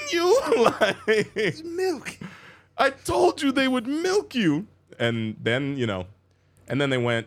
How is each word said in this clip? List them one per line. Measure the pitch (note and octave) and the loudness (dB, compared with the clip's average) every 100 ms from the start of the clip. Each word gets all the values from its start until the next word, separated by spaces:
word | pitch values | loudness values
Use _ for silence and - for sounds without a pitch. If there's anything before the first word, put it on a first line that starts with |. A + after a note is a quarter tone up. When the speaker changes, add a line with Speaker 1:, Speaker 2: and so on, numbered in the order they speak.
| - | -2
Speaker 1:
you." | F4 F4 A#4+ D5+ | 0 4 4 4
<laughs> | A4+ - - | 4 4 4
Like, | G3+ G3 - G#3+ - - G#3 A3 | 0 0 0 0 0 -2 -4 -4
Speaker 2:
Milk. | E4 E4+ F#4+ C#4+ - - - - - - _ - | -10 -4 -4 -4 -8 -14 -16 -18 -20 -20 _ -2
Speaker 1:
I | C4+ | -2
told | C4+ - F4 F4+ E4 | -2 -4 2 2 2
you | C#4 | 0
they | C4 C4 | 2 2
would | B3+ A#3 | 0 -2
milk | D4+ F4+ G4 - B3 | -4 0 0 -2 0
you. | F3+ D3 G3+ _ _ - | 0 0 -4 _ _ -2
And | A#2 A#2 A2 G#2+ | -2 0 -4 -4
then, | A2+ B2 C#3 C#3 | -2 -2 -2 -2
you | A#2 | -2
know, | F#2+ F2+ - _ _ _ _ - | -4 -8 -16 _ _ _ _ -6
and | B2+ | -2
then | C#3+ | 0
they | B2+ | 0
went, | A#2+ A#2 | 0 -2